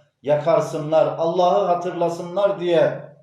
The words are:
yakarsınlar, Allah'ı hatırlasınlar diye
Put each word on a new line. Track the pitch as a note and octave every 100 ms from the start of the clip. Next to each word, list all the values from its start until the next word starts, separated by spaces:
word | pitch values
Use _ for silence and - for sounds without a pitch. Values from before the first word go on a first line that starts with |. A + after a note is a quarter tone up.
| _ _
yakarsınlar, | C3 D3 C#3 D3+ - D#3 D3+ D#3 D3 -
Allah'ı | E3 F3+ F3+ G3+ F#3
hatırlasınlar | F3 F3+ E3+ E3+ E3+ F3 F#3 G3+ -
diye | F3 D#3+ C#3 - - -